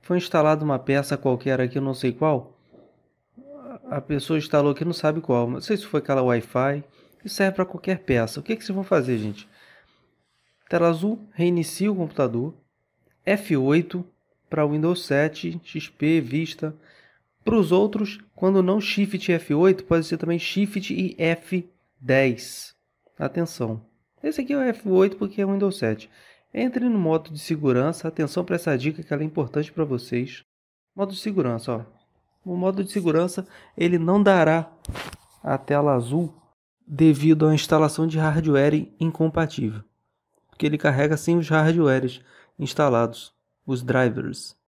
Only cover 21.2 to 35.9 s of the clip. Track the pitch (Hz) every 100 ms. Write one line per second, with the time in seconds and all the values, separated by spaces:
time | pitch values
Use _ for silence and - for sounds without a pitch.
21.2 | 165 165 - 185 175 _ _ _ 127 131
22.2 | 135 117 - - - _ _ _ _ _
23.2 | 143 170 165 - 117 110 - _ _ _
24.2 | 294 311 262 285 262 226 208 185 196 190
25.2 | 202 - 196 196 196 185 113 107 - _
26.2 | _ _ _ - 247 247 247 220 165 160
27.2 | 160 151 - 160 147 123 139 170 160 -
28.2 | 147 180 175 175 170 135 135 156 160 143
29.2 | 156 151 131 147 151 - 151 123 - 120
30.2 | 131 - _ _ _ _ _ - 196 190
31.2 | 214 190 131 117 117 117 113 _ _ _
32.2 | _ _ - 180 185 190 196 208 170 156
33.2 | 180 180 185 - - - 170 175 165 196
34.2 | 196 190 156 160 165 _ - - - -
35.2 | _ _ - 131 - 143 147